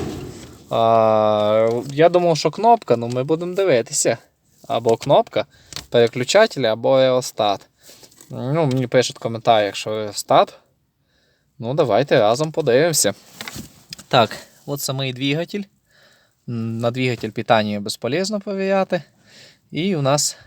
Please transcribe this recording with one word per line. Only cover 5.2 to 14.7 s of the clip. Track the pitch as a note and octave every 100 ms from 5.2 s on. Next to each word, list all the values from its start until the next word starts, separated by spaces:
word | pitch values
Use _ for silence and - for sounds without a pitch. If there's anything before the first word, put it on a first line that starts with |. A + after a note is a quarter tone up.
| - - - _ _ - -
переключателя, | A#2+ A#2 B2+ A#2+ G3 A3 C#3+ A2+
або | A2+ C3 C3+
реостат. | C3 B2+ B2 - G#2 G2 - _ - - - - -
Ну, | A#2+ B2 D#3+ D3
мені | C3 B2
пишуть | C3 - -
в |
коментарях, | A#2 A2+ A#2+ A2+ G2+ -
що | A2
реостат. | G#2+ G#2+ G2+ - C#3+ G3+ - _ _ _ _ _ _ _ _ _ -
Ну, | A2+
давайте | D3+ C3 G#2 D3 C#3+
разом | G#2 B2 D#3
подивимося. | D#3 C#3+ B2 E3+ D3+ G2+ - - - - - - _ _ - -
Так, | C3 A2 - - _
от | -